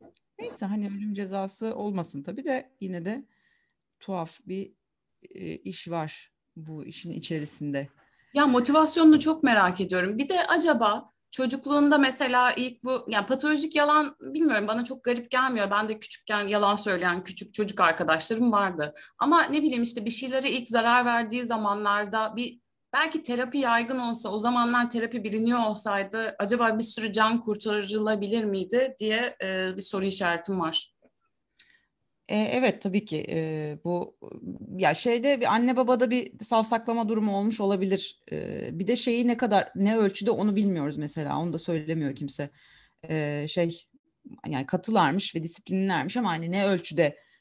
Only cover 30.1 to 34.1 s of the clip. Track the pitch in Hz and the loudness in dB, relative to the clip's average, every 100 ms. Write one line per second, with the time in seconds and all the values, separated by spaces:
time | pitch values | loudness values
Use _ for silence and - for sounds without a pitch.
30.1 | 185 180 170 - 95 - - - _ _ | 0 0 -2 -4 -4 -2 -4 -6 _ _
31.1 | _ _ _ _ _ - _ _ _ _ | _ _ _ _ _ -20 _ _ _ _
32.1 | _ - 214 220 254 254 254 202 196 214 | _ -4 0 0 2 0 0 -2 -2 -2
33.1 | 156 - 165 160 156 151 147 170 175 - | -8 -4 -4 -4 -6 -8 -8 -6 -4 -6